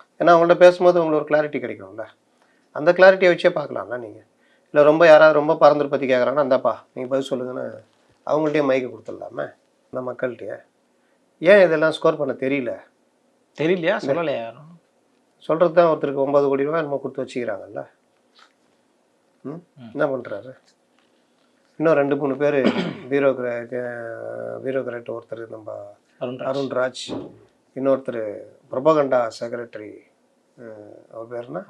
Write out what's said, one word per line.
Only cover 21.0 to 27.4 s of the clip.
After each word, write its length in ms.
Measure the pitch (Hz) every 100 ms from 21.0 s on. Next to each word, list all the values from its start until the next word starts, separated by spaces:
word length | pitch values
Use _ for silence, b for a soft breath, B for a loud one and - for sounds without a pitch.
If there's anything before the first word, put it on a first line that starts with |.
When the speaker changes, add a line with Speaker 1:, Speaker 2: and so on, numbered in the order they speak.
| _ _ _ _ _ _ _ -
Speaker 1:
இன்னும் 140 | 160
ரெண்டு 220 | 147 143 143
மூணு 200 | 143 131
பேரு 260 | 147 143
<coughs> 480 | 120 - 175 - 123
பியூரோக்ரா-, 640 | 139 139 127 123 120 117 127
அஹ், 840 | 123 120 117 113 113 117 117 117
பியூரோக்ராட் 500 | 123 131 123 120 120
ஒருத்தர் 380 | 117 - 120 113
நம்ம 240 | 110 107 107 101 104 _ -
Speaker 2:
அருண்ராஜ். 260 | 127 127 131
Speaker 1:
அருண்ராஜ், 580 | 135 135 123 127 123 - - - -